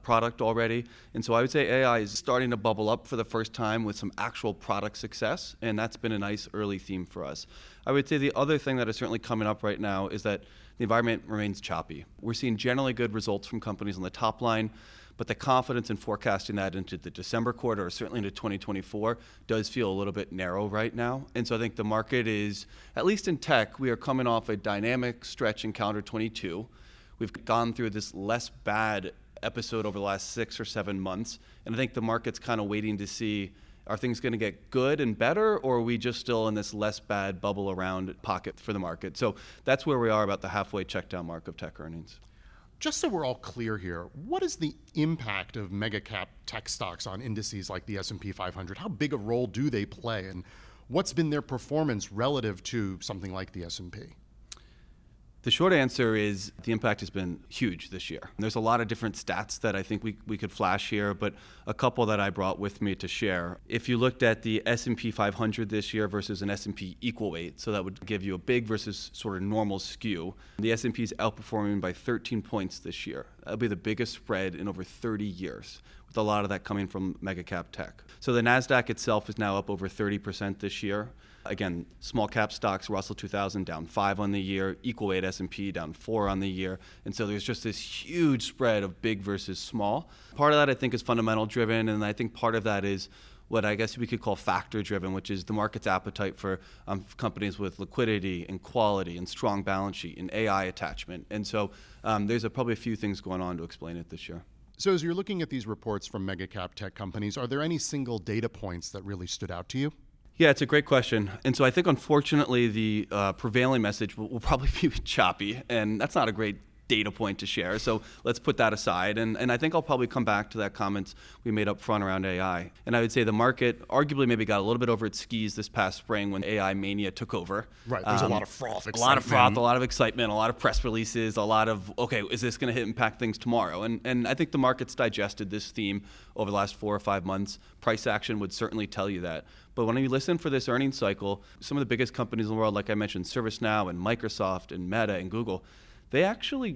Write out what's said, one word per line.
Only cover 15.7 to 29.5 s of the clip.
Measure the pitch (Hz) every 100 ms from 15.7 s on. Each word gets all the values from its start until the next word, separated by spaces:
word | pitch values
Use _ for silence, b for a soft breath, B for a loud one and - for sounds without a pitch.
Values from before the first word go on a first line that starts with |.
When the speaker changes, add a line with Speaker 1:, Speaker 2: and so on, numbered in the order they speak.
| 120 117
Speaker 1:
in | 104
forecasting | - 104 120 98 - 101
that | 95 92
into | 90 87
the | 87
December | - - 117 117
quarter | 117 123 104 90
or |
certainly | - 110 117
into | 98
twenty | - 110 98
twenty-four | - 98 92 104 110 117 B B -
does | 110 107
feel | 127 104
a |
little | 95 101
bit | 101 -
narrow | 92 92 95 104
right | 107 113
now. | 120 120 135 -
And | 120 117
so | 113
I |
think | 113 -
the |
market | 107 110 110 127 113
is, | 107 104 101 - B B -
at |
least | 175 208 190
in | 151
tech, | - 131 107 -
we | 131
are | 113
coming | 147 131 123
off | 113 110
a | 104
dynamic | 107 101 113 127 123 120 -
stretch | - 117 107 110
in |
calendar | 104 104 104
twenty-two. | - 110 110 - 95 90 123 B B B B B
We've | 110 - 113
gone | 113 117
through | 113 113
this | 107 -
less | - 101 120 -
bad | - - 110 110 101 90 - - -
episode | 113